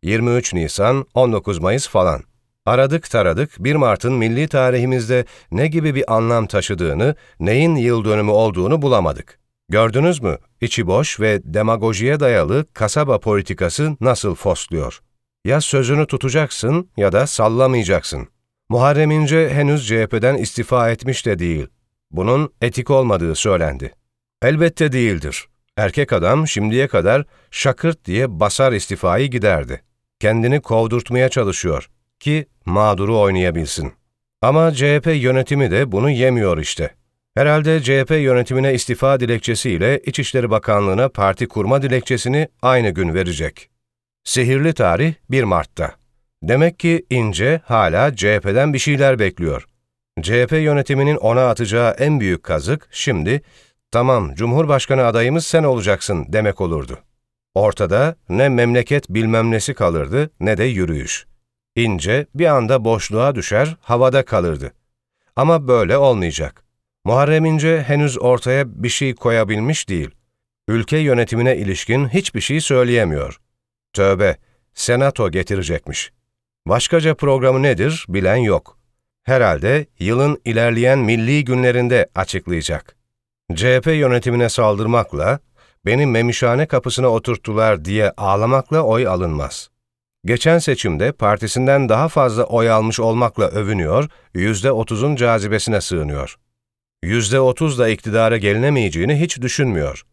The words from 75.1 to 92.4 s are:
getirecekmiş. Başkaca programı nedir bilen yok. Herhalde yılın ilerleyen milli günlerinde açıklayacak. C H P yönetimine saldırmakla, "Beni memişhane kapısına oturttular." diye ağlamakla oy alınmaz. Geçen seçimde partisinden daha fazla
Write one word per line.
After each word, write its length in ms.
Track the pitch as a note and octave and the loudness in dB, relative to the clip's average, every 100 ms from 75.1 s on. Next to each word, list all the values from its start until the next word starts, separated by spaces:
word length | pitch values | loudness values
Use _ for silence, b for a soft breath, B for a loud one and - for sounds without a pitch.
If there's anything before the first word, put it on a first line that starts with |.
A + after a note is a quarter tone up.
| - G2+ | 0 -2
getirecekmiş. 800 | E2+ E2+ G2 D#2+ E2+ - - - _ _ _ _ _ - | -2 -2 -4 -4 -6 -6 -10 -10 _ _ _ _ _ -2
Başkaca 480 | A2+ - E3+ D#3+ D3+ | -2 2 0 0 0
programı 480 | C#3+ C3+ C3 C3 | 0 2 2 2
nedir 420 | C#3 A2+ A#2+ D#3+ - | 0 0 -2 -2 -6
bilen 260 | F#2 F#2 A2+ | -2 2 2
yok. 420 | A2+ F2 - _ _ _ _ _ | 2 0 -4 _ _ _ _ _
Herhalde 600 | - C3 A2 D#2 G2+ C#3+ D3 _ | -2 2 2 2 0 -2 -2 _
yılın 420 | F2 A#2 D3 D3 - | -2 2 0 0 -2
ilerleyen 540 | A2+ A#2 A#2 B2 C#3 | 0 0 2 2 2
milli 460 | A2 A2+ A2+ D3 B2+ | 2 0 2 0 0
günlerinde 640 | B2+ B2+ B2 B2 B2 F2 - | 0 2 2 2 2 0 -2
açıklayacak. 800 | F#2+ F#2+ - E2+ D2+ D2+ - _ _ _ _ _ _ | -4 -6 -4 -6 -4 -8 -10 _ _ _ _ _ _
C 220 | D#2+ A#2 B2+ | -2 2 2
H 60 | |
P 100 | D#3 | 2
yönetimine 580 | D#3 C3+ B2 B2 A#2+ A#2+ | 2 2 2 0 0 0
saldırmakla, 920 | - A2 G2+ G#2+ A#2+ - C#2+ F2 C#3+ _ b b b - | 2 2 2 0 0 0 -2 -2 -2 _ b b b -2
"Beni 200 | A#2+ C#3+ | 0 2
memişhane 600 | A2+ A#2 A#2 B2 B2 D#3 | 2 0 0 0 0 0
kapısına 420 | C3+ B2+ A#2 B2+ | -2 -2 -2 0
oturttular." 800 | A2+ A#2 A2+ - G#2+ A2 G2 D2+ | 0 -2 -6 -4 0 2 0 -2
diye 260 | G#2 G#2 - | 0 0 0
ağlamakla 640 | G2+ G2+ A2+ C3+ - D#3 | -2 0 2 0 0 0
oy 260 | C#3 A2 A#2+ | 2 0 0
alınmaz. 640 | F2+ F2+ D2+ C#2 - - _ _ _ _ _ - | 0 -2 -4 -6 -10 -18 _ _ _ _ _ -4
Geçen 340 | A#2+ D#3+ E3+ | -2 2 2
seçimde 520 | D#3+ B2+ G#2+ D2+ A2 | 2 -2 -2 -2 -2
partisinden 800 | D3 G#2 G#2 A2 - C3 C#3 C3 | 0 0 0 -2 -2 2 2 2
daha 180 | A2 D#3 | 2 2
fazla 360 | D#3 C3 A2 | 0 0 0